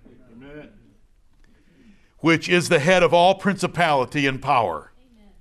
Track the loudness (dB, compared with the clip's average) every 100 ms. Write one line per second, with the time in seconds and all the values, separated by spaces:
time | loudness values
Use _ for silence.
0 | -20 -20 -20 -20 -20 -20 -20 -20 _ _
1 | _ _ _ _ _ _ _ _ _ _
2 | _ _ 0 0 0 -2 2 0 2 2
3 | 4 4 2 2 -2 -4 -4 -2 0 0
4 | -2 -2 -4 -4 -2 0 0 -6 -12 _
5 | _ _ -20 -20